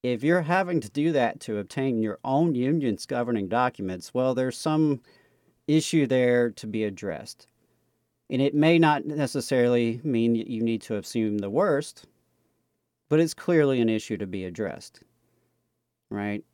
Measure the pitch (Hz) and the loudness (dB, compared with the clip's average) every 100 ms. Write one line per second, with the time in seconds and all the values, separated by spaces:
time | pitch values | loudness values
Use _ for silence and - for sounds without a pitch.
0 | 123 120 143 180 151 180 180 170 110 - | -2 0 2 2 2 0 2 -2 -2 -2
1 | 156 147 117 - - 104 98 - 135 117 | 0 2 0 -2 -6 -6 -4 -2 -2 0
2 | 110 - - 139 170 127 127 160 131 101 | -2 -4 -2 2 2 0 0 0 0 -4
3 | - 123 120 113 95 113 127 - 95 92 | -4 -4 -2 -2 0 0 0 -2 -8 -8
4 | - 127 127 127 131 - 160 156 156 135 | -6 -2 0 0 -2 -2 -2 2 2 0
5 | _ _ _ _ _ _ - 156 - 165 | _ _ _ _ _ _ 0 0 2 0
6 | 135 127 123 123 120 - 110 110 107 95 | 2 2 4 4 2 -4 -8 -4 -4 -4
7 | 101 76 104 - _ _ _ _ _ _ | -8 -8 -12 -20 _ _ _ _ _ _
8 | _ _ _ 131 139 147 156 170 160 147 | _ _ _ 0 2 4 4 6 4 2
9 | - 151 139 143 - 131 123 120 117 117 | -2 -4 -2 -4 0 2 4 4 0 -2
10 | 156 117 117 113 - 113 113 113 - 107 | -2 0 2 0 -2 -4 -2 -2 -4 -8
11 | - 117 110 104 98 120 196 143 156 - | -4 -2 -2 -2 -2 -2 0 0 -4 -18
12 | - _ _ _ _ _ _ _ _ _ | -20 _ _ _ _ _ _ _ _ _
13 | _ 151 165 - - 165 143 131 113 110 | _ 2 2 -2 2 4 4 4 2 0
14 | - 104 98 95 92 85 101 - - _ | -4 -6 -6 -6 -8 -6 -6 -8 -16 _
15 | _ _ _ _ _ _ _ _ _ _ | _ _ _ _ _ _ _ _ _ _
16 | _ 104 101 104 - | _ -6 -6 -6 -10